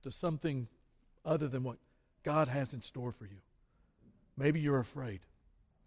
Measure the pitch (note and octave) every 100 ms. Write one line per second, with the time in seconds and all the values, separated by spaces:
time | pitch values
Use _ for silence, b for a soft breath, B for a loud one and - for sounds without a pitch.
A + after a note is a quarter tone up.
0 | C3+ - F3 D#3 E3 C3+ A#2 - _ _
1 | _ _ D#3 D#3 D3 B2+ B2+ A#2+ _ _
2 | _ _ D3+ D3+ C#3+ C#3 C3 B2+ - C3
3 | B2 - G#2 G2 - _ _ _ _ _
4 | - _ _ - C#3+ D#3 D3 C3+ A#2 C#3
5 | B2 F#2+ - _ _ _ _ _